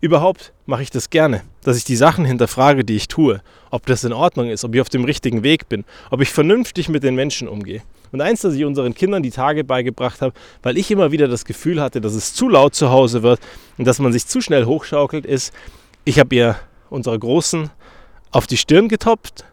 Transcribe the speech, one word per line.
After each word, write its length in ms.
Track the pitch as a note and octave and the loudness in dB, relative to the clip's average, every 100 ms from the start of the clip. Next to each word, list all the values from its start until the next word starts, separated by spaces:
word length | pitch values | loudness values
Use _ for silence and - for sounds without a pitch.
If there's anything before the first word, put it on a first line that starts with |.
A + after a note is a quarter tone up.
Überhaupt 520 | E3+ D#3+ E3+ F#3 - _ - | 2 2 2 -2 -10 _ -8
mache 160 | B2 | -6
ich 80 | C3+ | -6
das 220 | C3 - | -8 -2
gerne, 320 | D#3+ D#3 A2 - - | 0 2 0 -6 -8
dass 160 | - A#2+ | -2 -2
ich 60 | |
die 120 | - A#2+ | 0 2
Sachen 300 | C#3+ D#3+ D3 | 4 4 -2
hinterfrage, 580 | B2 A#2+ - C3+ C#3 | 0 -2 2 2 4
die 120 | A2+ G#2+ | 0 -2
ich 120 | - | -4
tue. 340 | - D3+ G2 - _ _ | 0 2 0 -6 _ _
Ob 160 | B2 - | -10 -2
das 180 | B2+ | -2
in 80 | A#2+ | -2
Ordnung 380 | A#2 E3+ - A#2+ | -2 -2 0 -6
ist, 140 | G#2+ | -4
ob 100 | A#2+ | -2
ich 80 | A2+ | 0
auf 80 | B2+ | 0
dem 140 | C3 | -2
richtigen 400 | B2 C#3+ B2+ A2+ | -2 -2 -2 -2
Weg 260 | A#2+ D#3 - | 0 0 -2
bin, 160 | G#2+ G2+ - - | -8 -8 -20 -8
ob 120 | B2+ | -2
ich 80 | C#3 | 0
vernünftig 600 | - D3+ A3 B3 - E3+ | 2 2 2 0 -6 -4
mit 140 | D3+ | -2
den 100 | C#3 | -2
Menschen 340 | B2+ C#3+ - B2 | -2 -4 -6 -10
umgehe. 360 | G#2 G2 G2 - - _ | -12 -12 -14 -16 -20 _
Und 100 | C3+ | -6
eins, 200 | D#3 A3+ | -2 0
das 140 | G3 C#3 | -2 -2
ich 100 | D3 | -2
unseren 300 | C#3 B2 A#2 | -2 -4 -2
Kindern 260 | F#3 G3 | -2 -2
die 80 | C3+ | -4
Tage 340 | A2+ C3+ D3+ | -2 -2 -2
beigebracht 580 | C3+ B2+ B2 A#2 B2 - | -2 -2 -2 -4 -6 -2
habe, 100 | C3+ - - - | -6 -6 -20 -8
weil 160 | - B2+ | -4 -2
ich 100 | G3+ | 0
immer 220 | G3+ E3 | 2 2
wieder 160 | D3+ C#3+ | 2 0
das 180 | A#2+ - | 0 -6
Gefühl 340 | A#2 D#3 E3+ | -6 -4 -2
hatte, 220 | C#3 B2+ | -2 -4
dass 120 | G#2+ | -4
es 200 | G#2+ - | -4 -6
zu 160 | - B3+ | -2 2
laut 240 | F3 C#3+ | 6 4
zu 160 | - C#3+ | 4 4
Hause 320 | C3 B2+ A#2 | 4 4 2
wird 180 | A2+ A#2+ - - - - | 2 2 -2 -20 -20 -2
und 80 | B2+ | 0
dass 140 | B2 | 2
man 120 | C3+ | 2
sich 140 | A#2+ - | 0 -2
zu 160 | C4 | -6
schnell 240 | A#3 D3 A#2 | 0 0 2
hochschaukelt, 600 | D3+ - D3 C#3+ D#3 - | -2 -2 -2 -2 -4 -4
ist, 260 | C3+ - - - - _ _ - | -4 -4 -14 -20 -20 _ _ -2
ich 120 | C3+ | 2
habe 160 | C#3+ | 4
ihr, 220 | B2+ A#2 A2+ - _ _ | 4 2 0 -8 _ _
unserer 260 | C#3+ B2 A2+ | -8 -4 -4
Großen, 540 | A#2 D3 D#3+ E3+ D3+ - - - - - - | 0 0 0 -4 -6 -12 -20 -20 -20 -20 -2
auf 160 | - - | -2 0
die 120 | B2+ | -4
Stirn 320 | - D#3 A3+ | 4 4 4
getopft 540 | G#3+ - A3+ - - - | 0 0 0 -2 -20 -20